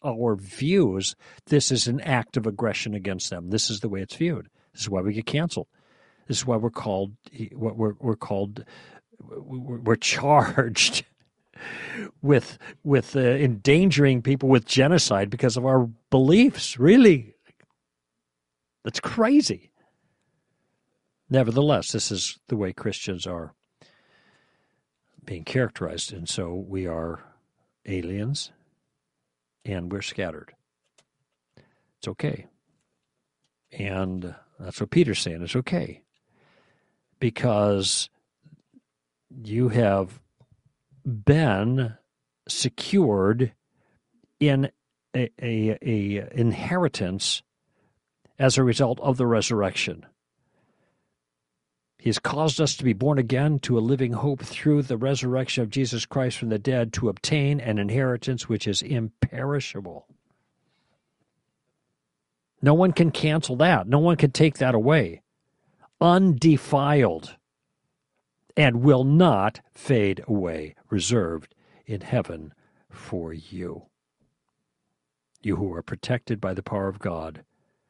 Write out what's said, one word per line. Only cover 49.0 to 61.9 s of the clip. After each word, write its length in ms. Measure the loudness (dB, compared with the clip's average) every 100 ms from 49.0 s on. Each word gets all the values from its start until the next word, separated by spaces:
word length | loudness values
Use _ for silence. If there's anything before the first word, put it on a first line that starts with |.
of 160 | -2 0
the 100 | 2
resurrection. 800 | 2 0 0 -2 -4 -8 -10 -16 _ _ _ _ _ _ _ _ _ _ _ _ _ _ _ _ _ _ _
He 60 | -2
has 80 | -2
caused 420 | -2 -2 -2 0
us 160 | 0 0
to 80 |
be 80 | 0
born 260 | 0 0 0
again 400 | 0 0 0 0
to 180 | 0 0
a 20 |
living 320 | 2 0 -2
hope 300 | -2 -4 -4
through 400 | -8 -4 0 2
the 160 | 0 -2
resurrection 640 | -2 -2 -2 -2 -2 -4
of 80 | -2
Jesus 340 | -2 -2 -4
Christ 320 | -4 -2 -2 -4
from 140 | -4
the 80 | -2
dead, 340 | 0 -2 -2
to 160 | -2 -4
obtain 520 | -2 -2 0 0 0
an 180 | -2 -2
inheritance 680 | -2 0 0 -2 -4 -6 -4
which 220 | -4 -2
is 140 | -4
imperishable. 1200 | -2 -4 -4 -4 -4 -2 -4 -4 -6 -12 -14 -16 -20 _ _ _ _ _ _ _ _ _ _ _ _ _ _ _ _ _ _